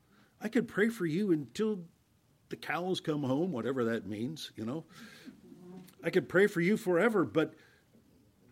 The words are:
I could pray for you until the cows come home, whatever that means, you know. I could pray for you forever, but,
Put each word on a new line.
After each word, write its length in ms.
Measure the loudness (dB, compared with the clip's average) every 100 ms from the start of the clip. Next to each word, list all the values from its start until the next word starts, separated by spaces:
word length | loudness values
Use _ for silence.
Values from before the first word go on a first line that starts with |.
| _ _ _ _
I 80 | -2
could 180 | -2 0
pray 220 | 2 0
for 160 | 2 -2
you 260 | 0 2
until 540 | 2 0 -2 -2 -2 -8 _ _ _ _ _ -16
the 80 | -14
cows 420 | -6 -4 -2 -2
come 240 | -2 -2
home, 300 | 0 0 0
whatever 320 | -2 -2 0 0
that 200 | 0 -4
means, 460 | -6 -6 -8 -14 -8
you 80 | -6
know. 180 | -6 -10 -20 -20 -20 -20 -20 -20 -20 -18 -18 -20 -6
I 80 | 0
could 180 | 0 2
pray 180 | 4 4
for 140 | 4
you 160 | 2 2
forever, 480 | 2 4 4 4 2
but, 300 | 2 0 -2 -20 _ _ _ _ _ _ _ _